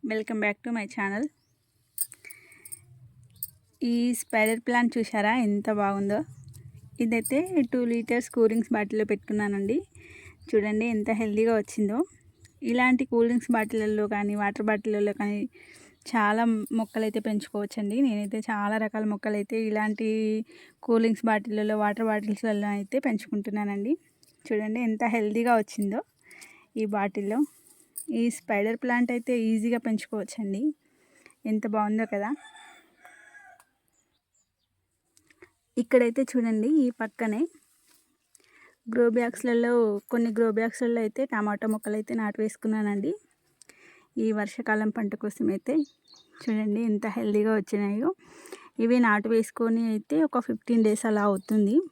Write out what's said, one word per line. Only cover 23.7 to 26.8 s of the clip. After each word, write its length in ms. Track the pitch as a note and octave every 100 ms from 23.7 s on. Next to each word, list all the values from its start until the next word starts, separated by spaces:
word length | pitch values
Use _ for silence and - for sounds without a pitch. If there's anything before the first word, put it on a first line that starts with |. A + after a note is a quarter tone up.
| G3+ G3+ E4 _ _ _ _
చూడండి 380 | - G#3+ G#3+ A3 A#3+
ఎంత 160 | G#3+ A#3 A3+
హెల్దీగా 380 | G#3+ G#3+ A#3 A#3
వచ్చిందో 400 | G#3 - G3+ G#3+ - _ _ - - - _ -